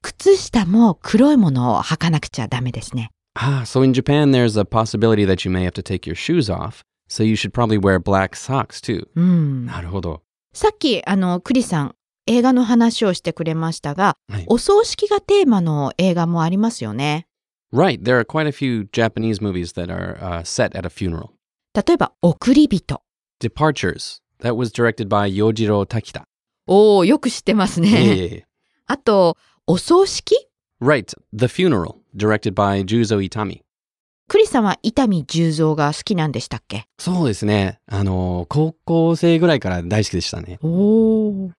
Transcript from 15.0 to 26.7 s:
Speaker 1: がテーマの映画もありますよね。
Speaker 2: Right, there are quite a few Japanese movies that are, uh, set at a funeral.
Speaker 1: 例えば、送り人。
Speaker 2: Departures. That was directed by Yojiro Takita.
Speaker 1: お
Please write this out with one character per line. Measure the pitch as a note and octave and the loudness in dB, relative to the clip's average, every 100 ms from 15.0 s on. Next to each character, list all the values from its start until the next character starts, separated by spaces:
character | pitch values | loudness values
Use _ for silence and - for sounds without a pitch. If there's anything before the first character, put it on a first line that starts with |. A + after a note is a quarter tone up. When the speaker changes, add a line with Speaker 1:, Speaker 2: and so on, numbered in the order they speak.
| G#4 | -2
Speaker 1:
が | G#4 | -2
テ | - G4+ | 2 2
ー | D#4 | 4
マ | G#3 | 2
の | E3 D3 C#3 - | 2 0 -2 0
映 | F#3 | 0
画 | E3+ E3+ | 0 -2
も | E3+ | 0
あ | D#3+ | 0
り | F#3+ | 0
ま | A3+ | -2
す | A3+ | -2
よ | A2 | -8
ね。 | G#2+ D3 D3+ - _ _ _ _ | -4 -4 -4 -8 _ _ _ _
Speaker 2:
Right, | A#2 F#3 B2 | 0 0 0
there | A2 B2 | 2 2
are | |
quite | A2+ D#3 D3+ | 0 -2 -4
a | |
few | C3+ C3+ A#2 G2+ | -2 -4 -4 -4
Japanese | - A2+ A2 A2+ G2+ | 0 0 0 -4 -2
movies | G#2 F2+ F2 | -4 -4 -6
that | - F2 | -8 -8
are, | F2 F2+ - | -8 -8 -10
uh, | F#2 E2+ | -8 -8
set | F2 - G#2 - | -6 -2 -2 -2
at | F2 | -10
a | |
funeral. | - F#2+ E2 - _ _ _ _ | -6 -6 -6 -10 _ _ _ _
Speaker 1:
例 | - C4 E4+ | -2 0 0
え | |
ば、 | D#3+ _ | 0 _
送 | F3 - - | 0 0 2
り | C4+ D4+ | 4 4
人。 | F#3+ - - _ _ _ _ | 2 -4 -10 _ _ _ _
Speaker 2:
Departures. | A#2 - D#3 C#3 F#2+ - - - _ _ | -8 0 0 0 -4 -4 -14 -16 _ _
That | A#2+ | -4
was | A#2 A#2+ | -2 -4
directed | - A#2 G#2+ G2+ | 0 0 0 -2
by | G#2 G2+ | 0 0
Yojiro | F#2+ G#2+ A2 G#2+ G#2 G2 | 0 0 2 0 0 -2
Takita. | A2+ - - - _ _ _ | -6 -8 -18 -18 _ _ _
Speaker 1:
お | - | 2